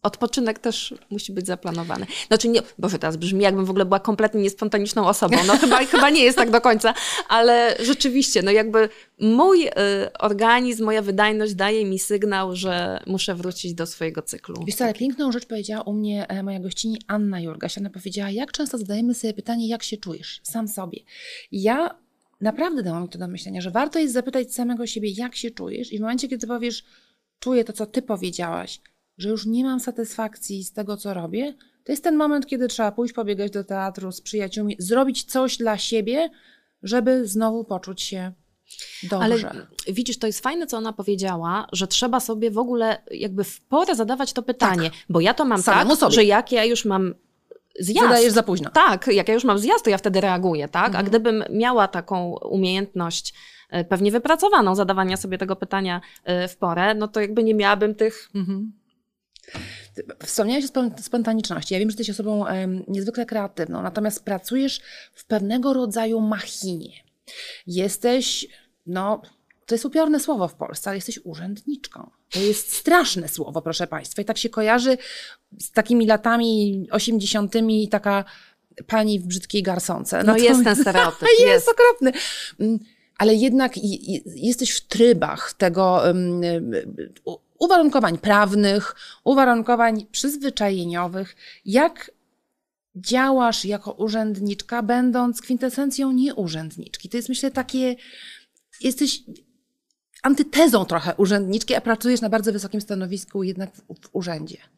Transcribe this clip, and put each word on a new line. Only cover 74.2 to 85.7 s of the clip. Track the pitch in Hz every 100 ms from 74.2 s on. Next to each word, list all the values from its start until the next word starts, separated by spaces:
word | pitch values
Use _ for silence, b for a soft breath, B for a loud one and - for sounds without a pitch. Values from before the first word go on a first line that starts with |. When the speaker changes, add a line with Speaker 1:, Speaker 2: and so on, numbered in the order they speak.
Speaker 2:
I |
tak | 202 220
się | 226
kojarzy | - 214 240 247 254 B B B B _ -
z | -
takimi | - 214 240 220
latami | 214 226 233 233 220 208 196 185
osiemdziesiątymi | 208 202 226 196 214 202 226 226 220
i | 208
taka | 208 202 202 202 B B B _ - -
pani | 220 214 208
w | 180
brzydkiej | 180 - 208
garsonce. | 190 180 - 170 - 190
Speaker 1:
No |
Speaker 2:
Natomiast | 208 226 240
Speaker 1:
jest | 262
ten | 233 208
stereotyp, | 247 185 494 - 466
Speaker 2:
<laughs> | 466
jest | 508
Speaker 1:
jest. | 494 480
Speaker 2:
okropny. | 466 480 480 262 269 B B B -
Mm, | 214 226 b b b _
ale | 214
jednak | 220 254 254 254 185
i, | 208 190 -
i, | 185 202 160 185
jesteś | 240 247 -
w | -
trybach | - 233 196 151 147 -
tego, | - 185